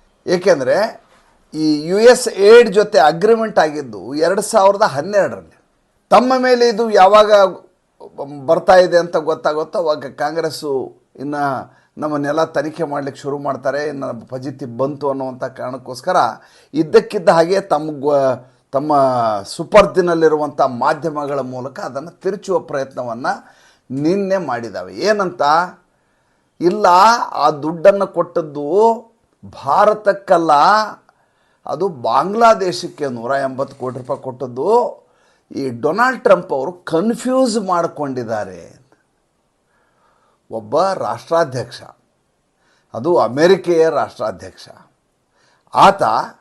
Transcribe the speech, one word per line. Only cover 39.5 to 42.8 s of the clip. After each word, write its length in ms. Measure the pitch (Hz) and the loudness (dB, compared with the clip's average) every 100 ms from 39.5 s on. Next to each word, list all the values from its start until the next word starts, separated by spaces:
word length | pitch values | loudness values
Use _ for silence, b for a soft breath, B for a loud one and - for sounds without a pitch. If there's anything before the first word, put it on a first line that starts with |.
| _ _ _ _ _ _ _ _ _ _ | _ _ _ _ _ _ _ _ _ _
ಒಬ್ಬ 320 | 110 107 117 | -14 -4 -2
ರಾಷ್ಟ್ರಾಧ್ಯಕ್ಷ, 1000 | 190 185 110 113 - 165 165 127 - - - _ _ _ _ _ _ _ _ _ | -2 -2 -6 -8 -4 -2 -2 -4 -10 -14 -20 _ _ _ _ _ _ _ _ _